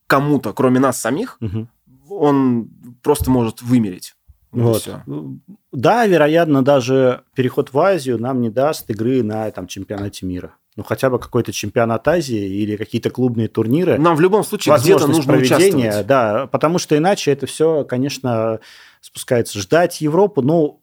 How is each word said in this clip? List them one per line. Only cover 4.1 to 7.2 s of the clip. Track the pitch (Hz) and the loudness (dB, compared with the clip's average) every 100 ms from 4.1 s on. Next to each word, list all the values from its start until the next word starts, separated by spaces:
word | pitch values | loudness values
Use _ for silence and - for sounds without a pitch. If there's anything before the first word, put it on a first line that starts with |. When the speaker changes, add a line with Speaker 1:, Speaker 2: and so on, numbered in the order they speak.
| - _ _ _ | -20 _ _ _
Speaker 1:
Вот | 131 | -2
и | 117 | 0
Speaker 2:
Вот. | 110 | 0
Speaker 1:
всё. | 101 98 117 143 147 135 - - _ | -2 -12 -12 -12 -12 -16 -20 -20 _
Speaker 2:
Да, | 143 139 226 220 | -2 2 4 4
вероятно, | 170 147 160 165 139 | 4 4 4 2 2
даже | 131 143 120 135 127 - | 4 2 2 2 2 0